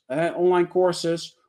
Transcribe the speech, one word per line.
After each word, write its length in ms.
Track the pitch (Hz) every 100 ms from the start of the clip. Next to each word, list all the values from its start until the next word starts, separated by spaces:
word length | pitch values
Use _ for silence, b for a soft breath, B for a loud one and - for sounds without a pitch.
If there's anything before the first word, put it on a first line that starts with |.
| -
uh, 220 | 139 170 -
online 320 | 180 180 170
courses, 680 | 180 185 165 170 165 - _